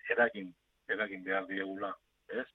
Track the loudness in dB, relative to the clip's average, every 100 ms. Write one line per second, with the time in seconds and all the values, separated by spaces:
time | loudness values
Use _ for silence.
0 | 0 4 4 4 -10 -12 _ _ -4 0
1 | 0 -2 0 0 0 -2 -2 -2 -4 -6
2 | _ _ -6 -6 -6